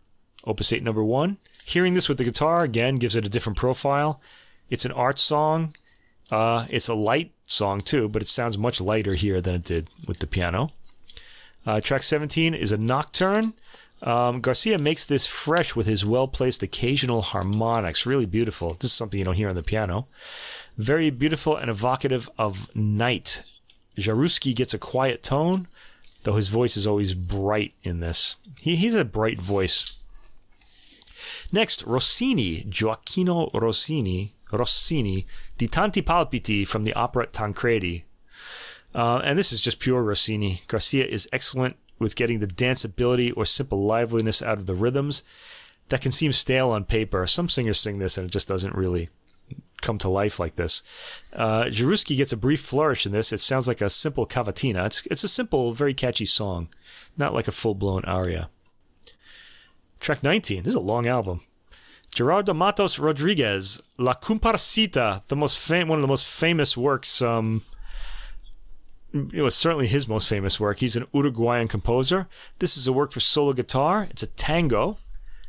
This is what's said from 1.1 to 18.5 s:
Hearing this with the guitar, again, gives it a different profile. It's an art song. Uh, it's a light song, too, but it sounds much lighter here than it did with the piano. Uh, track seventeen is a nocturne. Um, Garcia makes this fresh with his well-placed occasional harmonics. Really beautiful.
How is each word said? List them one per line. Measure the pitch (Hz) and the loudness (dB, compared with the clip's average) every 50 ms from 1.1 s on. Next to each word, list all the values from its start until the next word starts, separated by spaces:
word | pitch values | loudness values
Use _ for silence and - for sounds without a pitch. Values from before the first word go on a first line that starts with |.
| 120 135 156 185 202 - _ - - - - | 2 2 2 0 -2 -6 _ -20 -20 -18 -12
Hearing | - - 175 185 185 180 | -2 0 2 2 4 4
this | 185 - - | 2 2 2
with | 143 123 | 0 0
the | 123 | 0
guitar, | 120 - - 143 160 170 170 | -2 0 2 2 2 4 2
again, | 170 135 110 113 117 131 135 | 2 2 2 0 2 2 2
gives | 127 120 113 101 | 0 0 0 0
it | 117 104 | 0 0
a | 98 | 0
different | 107 120 - 113 98 - | -2 -2 -2 -2 -2 0
profile. | - 127 127 - - 139 139 143 147 156 147 - _ - - - - - - - _ - | 0 0 0 2 0 2 2 2 2 0 -2 -4 _ -20 -20 -20 -20 -20 -20 -20 _ -6
It's | 127 - - | -2 -2 -2
an | 123 | -2
art | 127 127 123 131 139 - | 0 0 0 2 2 2
song. | - - 151 151 151 156 156 165 165 156 151 - _ _ _ _ _ _ _ _ _ - | 2 2 4 4 4 4 2 2 0 -4 -6 -14 _ _ _ _ _ _ _ _ _ -2
Uh, | - 110 113 113 117 117 113 - | 0 2 2 2 2 0 0 -2
it's | - 120 - - | 0 0 0 2
a | 117 | 0
light | 107 107 107 127 151 165 - _ _ _ - | 0 2 2 2 2 0 -4 _ _ _ -2
song, | - - 104 98 98 101 | 0 0 2 2 0 0
too, | - - - 139 110 104 | 0 2 2 2 2 2
but | 104 107 | 0 -2
it | 101 - | 0 0
sounds | - - 117 117 110 101 | 0 0 0 -2 -2 0
much | 107 120 - - | -2 -2 -2 -2
lighter | 92 98 107 110 98 101 95 | -2 0 0 0 0 0 0
here | 80 104 101 95 92 | 0 0 2 0 0
than | 87 92 90 | 0 0 -2
it | 87 85 | -2 -2
did | - 85 82 80 - - - - | -2 -2 -2 -4 -6 -14 -14 -10
with | - - - | -10 -6 -6
the | - | -6
piano. | - - 98 90 85 85 101 139 156 - - - - - - - - - - - - - - - - - - - | -4 -2 -2 0 0 0 -2 -2 -4 -6 -14 -18 -20 -20 -20 -20 -20 -20 -20 -20 -20 -20 -20 -20 -20 -20 -8 -4
Uh, | 113 107 107 | -2 -2 0
track | - - 139 131 - | 0 0 0 2 2
seventeen | - 156 147 151 147 - 160 160 165 160 | 2 2 2 0 0 0 2 2 2 2
is | - - 98 | 0 0 0
a | 107 104 | 0 0
nocturne. | 110 117 127 143 151 - - - 185 190 202 214 226 220 220 - - - - - - _ _ - | 0 0 0 0 -2 -2 0 2 2 4 4 2 0 0 -4 -8 -18 -20 -20 -20 -20 _ _ -8
Um, | - - 117 120 123 120 123 127 | -2 0 2 2 2 2 0 0
Garcia | 110 127 127 - - 220 214 170 | 0 0 2 2 2 2 2 2
makes | 143 151 160 - - | 2 2 2 2 2
this | - 147 131 - | 2 2 2 2
fresh | - - - - 147 160 175 160 - - | 0 -2 -2 0 2 2 2 2 0 -2
with | 117 101 | 0 0
his | 104 110 95 98 | 2 2 2 2
well-placed | 104 117 127 135 131 - - 131 127 - - | 2 2 2 2 0 0 0 0 0 0 0
occasional | 101 - - - - 120 139 139 135 123 120 113 | -2 -6 -4 -2 -2 0 0 0 2 2 0 0
harmonics. | 98 - - 98 92 95 104 107 113 113 117 113 101 82 78 - - | 0 -2 -2 -2 0 0 0 2 2 2 2 0 0 0 -2 -2 0
Really | 120 135 139 117 | 0 0 0 0
beautiful. | 92 87 110 117 110 | 0 0 0 0 0